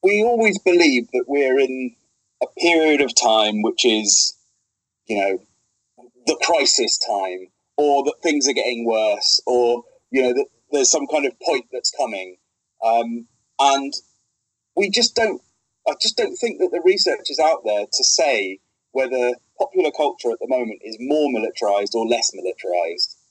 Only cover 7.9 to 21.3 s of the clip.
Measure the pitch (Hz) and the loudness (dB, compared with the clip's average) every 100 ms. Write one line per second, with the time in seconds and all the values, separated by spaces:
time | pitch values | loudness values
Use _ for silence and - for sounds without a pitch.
7.9 | 139 139 - 170 147 139 127 113 120 117 | 2 0 -2 -2 0 0 -2 -2 -2 -2
8.9 | 110 107 104 - - - 123 120 120 - | 0 0 0 0 0 2 2 2 0 -6
9.9 | _ _ 131 127 123 139 _ _ 143 127 | _ _ 0 0 0 -4 _ _ 0 2
10.9 | 160 139 151 139 - - 143 - 127 - | 0 0 -2 -2 -4 -2 -2 -4 -6 -6
11.9 | - 127 101 92 90 _ _ _ _ 113 | -4 -4 -4 -12 -16 _ _ _ _ 0
12.9 | 117 117 117 117 _ _ - 139 139 139 | 2 0 -6 -12 _ _ 0 2 2 -2
13.9 | - _ _ _ _ _ _ _ - 220 | -10 _ _ _ _ _ _ _ -4 -2
14.9 | 208 233 - 220 - _ _ _ _ - | 0 0 0 -2 -4 _ _ _ _ -6
15.9 | 143 - - 220 185 233 - 185 175 170 | -4 -4 -2 -4 -4 -6 -2 -4 0 0
16.9 | 196 175 123 - 139 156 160 110 104 104 | 2 0 -2 -6 0 0 0 -2 -4 -2
17.9 | - - - - 117 95 95 _ _ _ | -2 0 2 2 0 -2 -8 _ _ _
18.9 | 131 131 127 123 123 _ _ 185 185 160 | -4 -2 0 0 -2 _ _ -2 0 0
19.9 | - 147 120 120 113 113 127 117 104 104 | 0 -2 -2 -6 -4 -2 -2 -2 -8 -14
20.9 | 110 127 151 147 | -12 -2 0 0